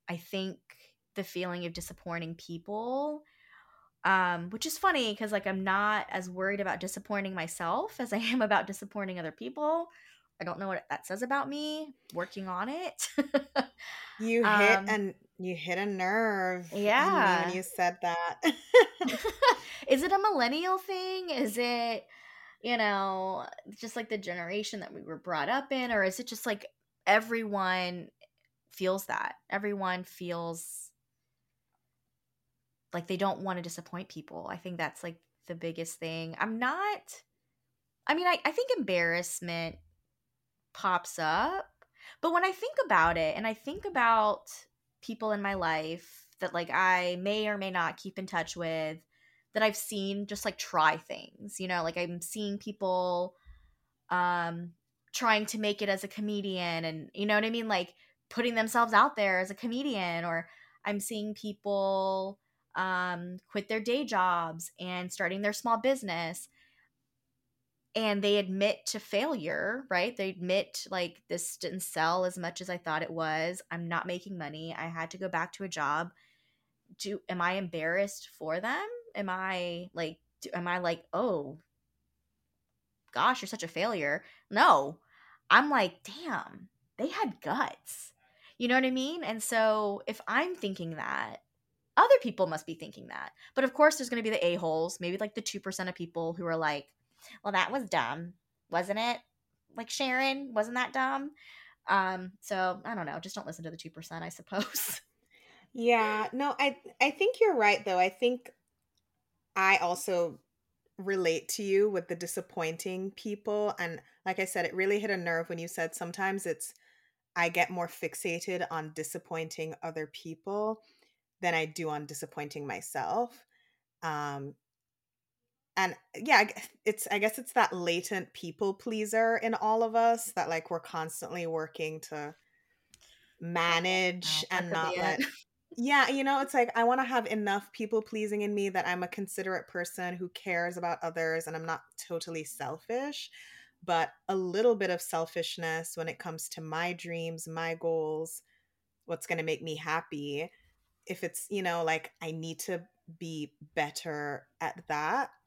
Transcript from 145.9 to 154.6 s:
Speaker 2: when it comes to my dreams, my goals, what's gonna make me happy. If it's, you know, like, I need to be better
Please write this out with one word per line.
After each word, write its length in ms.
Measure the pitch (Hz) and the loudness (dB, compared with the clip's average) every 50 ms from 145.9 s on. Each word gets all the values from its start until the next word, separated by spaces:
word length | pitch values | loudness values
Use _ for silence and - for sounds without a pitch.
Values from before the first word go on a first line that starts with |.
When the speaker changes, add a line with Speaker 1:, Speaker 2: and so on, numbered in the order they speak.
| - | -6
Speaker 2:
when 120 | 165 160 165 | -6 -6 -6
it 100 | 151 - | -6 -6
comes 300 | - 170 160 160 - - | -8 -10 -8 -8 -10 -10
to 120 | - 165 | -10 -10
my 320 | 160 156 156 165 175 180 175 | -8 -6 -4 -2 -2 -2 -4
dreams, 540 | 170 - 165 170 165 165 165 165 160 - | -6 -8 -8 -6 -6 -4 -6 -6 -8 -10
my 280 | 165 160 165 165 165 165 | -8 -6 -4 -4 -4 -4
goals, 680 | 165 165 165 165 160 156 156 156 156 160 - - - - _ _ _ _ _ _ _ _ _ _ _ _ | -2 0 0 0 0 0 0 -2 -4 -4 -6 -8 -14 -16 _ _ _ _ _ _ _ _ _ _ _ _
what's 220 | - 170 247 - | -8 -8 -8 -4
gonna 160 | - 170 160 156 | -4 -4 -2 0
make 180 | 160 156 - | -2 -2 -2
me 140 | 165 165 151 | -4 -6 -8
happy. 760 | 156 160 156 156 165 - - 160 143 143 147 143 147 170 - - _ _ _ _ _ _ _ _ _ _ | -6 -4 -2 -2 -2 -2 -6 -8 -6 -6 -4 -4 -4 -4 -6 -10 _ _ _ _ _ _ _ _ _ _
If 180 | - 185 - 202 | -10 -6 -6 -6
it's, 240 | 170 - - - - | -6 -6 -8 -8 -4
you 140 | 202 196 185 | -4 -2 0
know, 200 | 175 170 170 160 | 0 0 2 2
like, 300 | 160 160 156 160 - - _ | 2 0 0 -2 -8 -14 _
I 100 | 165 160 | -8 -8
need 280 | 160 160 160 165 160 - | -6 -6 -6 -8 -8 -8
to 260 | - - 180 165 175 - _ _ _ - 165 - | -4 -4 -4 -4 -6 -12 _ _ _ -20 -14 -12
be 360 | 175 165 160 151 147 143 _ _ 147 - _ | -10 -8 -6 -6 -8 -8 _ _ -20 -6 _
better 720 | 160 147 147 - - - 165 147 147 147 143 139 - - _ _ - | -2 -2 -2 -4 -6 -6 -6 -4 -4 -4 -4 -6 -8 -10 _ _ -6